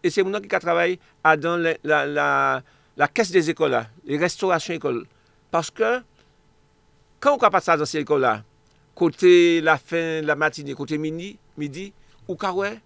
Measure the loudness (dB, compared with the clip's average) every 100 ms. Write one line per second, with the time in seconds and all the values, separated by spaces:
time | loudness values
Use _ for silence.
0 | -2 0 -2 -4 -4 -4 0 0 0 -4
1 | _ _ 2 2 0 -2 -2 -4 0 0
2 | 0 -2 0 2 0 -2 -8 _ _ -2
3 | -2 0 0 2 0 -2 0 0 -4 -18
4 | -8 -2 -2 -2 -2 -2 -2 -6 -4 -6
5 | -8 _ _ _ _ -4 -4 -4 -2 -2
6 | -8 _ _ _ _ _ _ _ _ _
7 | _ _ 0 2 2 2 2 0 0 -4
8 | 0 2 2 0 -8 _ _ _ _ -2
9 | -2 4 6 8 6 4 2 0 0 -4
10 | -4 -4 -2 0 -2 -4 -12 -10 -6 -4
11 | -4 -8 -12 -16 _ -10 -10 -10 -14 _
12 | _ _ -12 -6 -4 -4 -6 -8